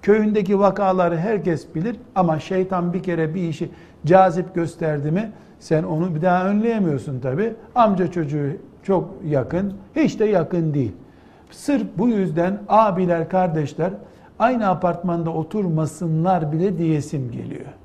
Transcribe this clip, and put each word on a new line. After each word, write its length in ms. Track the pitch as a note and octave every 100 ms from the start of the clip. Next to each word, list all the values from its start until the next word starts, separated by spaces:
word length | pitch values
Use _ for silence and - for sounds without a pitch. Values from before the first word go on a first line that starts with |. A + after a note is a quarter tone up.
Köyündeki 560 | - A3 G#3+ G#3 F#3 G3
vakaları 580 | G3+ F#3+ G3 F#3 F3 E3
herkes 580 | F#3+ G#3+ E3+ D#3+ -
bilir 220 | D#3+ G3+ A#3+ -
ama 240 | F#3+ F3 D#3
şeytan 540 | - F#3 F#3 F#3 F3
bir 100 | F3
kere 320 | F3 E3+ D#3+
bir 80 | F3
işi 280 | E3+ D3+ E3 - - - D3
cazip 480 | F#3 F#3+ E3+ F3+
gösterdi 560 | F3+ E3 - D#3+ D3+ D3
mi 220 | E3+ A3 - - -
sen 220 | - D#3
onu 320 | F#3 D#3+ F3+
bir 80 | D#3
daha 260 | F#3 F3+ F#3
önleyemiyorsun 720 | G#3 A3+ A3+ F3+ C#3 - B2+
tabii. 340 | B2+ C3+ A3+ A3 -
Amca 360 | B3 A3 F#3 F3
çocuğu 400 | F3+ D3+ D3+ C#3+ F3+ - -
çok 280 | - F#3 D#3 -
yakın, 500 | D#3 C#3+ A#2 E3+ G3+ F#3+ - -
hiç 240 | C4 -
de 40 |
yakın 500 | G#3+ F#3+ D#3 F3 D#3+
değil. 180 | D3 A#2 F2 - - - - -
Sırf 360 | - - C#4 - -
bu 100 | A#3+
yüzden 500 | A3 F#3 D#3 F3 G3+ -
abiler, 600 | G#3 A3 F#3 F3+ E3+ E3
kardeşler 600 | F#3 F3+ D#3 C#3 - E3+ G3+ - - - -
aynı 300 | A3+ B3+ G#3
apartmanda 600 | F3 F3+ E3+ F3+ E3+ E3
oturmasınlar 1200 | D#3+ D#3+ G#3+ F#3 D#3 D#3 - E3+ D#3+ F3 F#3 D#3
bile 260 | D#3+ F#3+ F3
diyesim 520 | E3 D3+ C#3+ D3+ B2
geliyor. 360 | B2 A#2 - - -